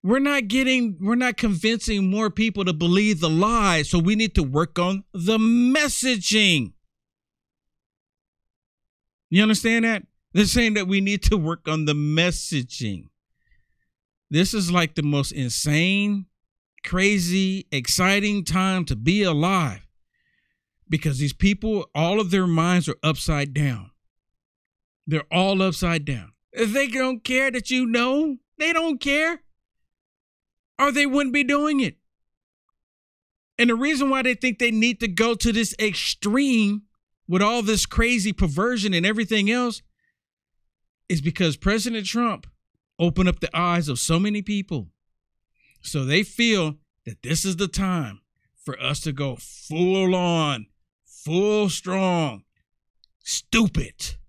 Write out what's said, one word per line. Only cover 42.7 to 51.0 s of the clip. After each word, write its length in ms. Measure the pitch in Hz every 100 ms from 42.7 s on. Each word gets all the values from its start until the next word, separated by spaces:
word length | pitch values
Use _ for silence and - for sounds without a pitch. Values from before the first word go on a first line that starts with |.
| _ _ -
opened 280 | 170 175 180
up 120 | -
the 100 | - 165
eyes 320 | 175 175 147
of 80 | 123
so 220 | - 165
many 220 | 202 208
people. 480 | 196 202 190 151 87 _ _ _ _ _ _ _ _ _
So 240 | - 151 131
they 160 | 160
feel 520 | 214 - 233 208 156 147 _ _ -
that 180 | 104
this 200 | - 160
is 120 | 196 175
the 120 | 196
time 540 | - 190 180 123 101 _ _ _ _
for 240 | - -
us 200 | 127 143
to 100 | 160
go 240 | 135 139 120
full 760 | - - - 156 180 190 185
on, 540 | 185 175 170 151 127 107 _ _ _